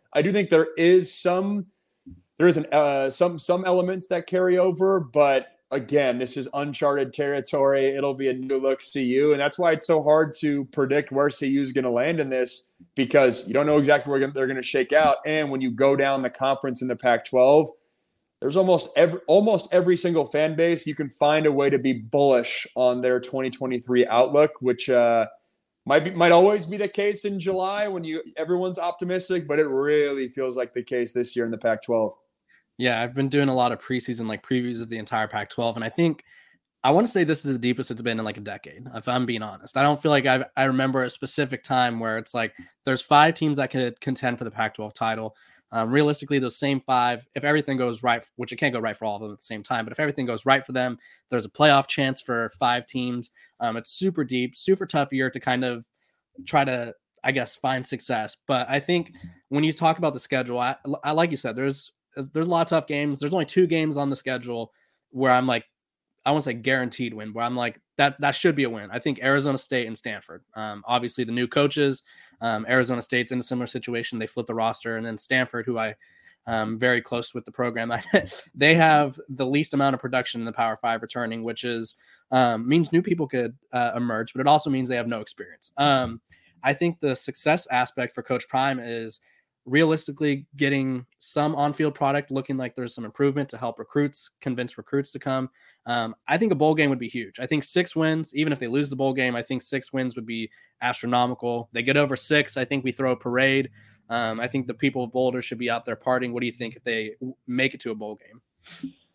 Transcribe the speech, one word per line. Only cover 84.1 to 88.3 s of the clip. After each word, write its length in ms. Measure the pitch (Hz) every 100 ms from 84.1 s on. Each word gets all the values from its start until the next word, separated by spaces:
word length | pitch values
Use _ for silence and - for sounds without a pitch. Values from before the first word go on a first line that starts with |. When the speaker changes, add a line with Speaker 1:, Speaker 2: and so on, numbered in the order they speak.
| 110 117
Speaker 2:
but 80 | 127
it 60 | 139
also 240 | 151 151
means 180 | 135 127
they 60 | 123
have 120 | 117
no 140 | 117
experience. 500 | 107 - 90 80 - -
Um, 440 | 143 135 123 113 _ _ _ _
I 100 | 135
think 260 | 147 175 170
the 160 | 147 127
success 520 | - - 151 165 -
aspect 460 | 123 123 - 123 -
for 80 |
Coach 260 | -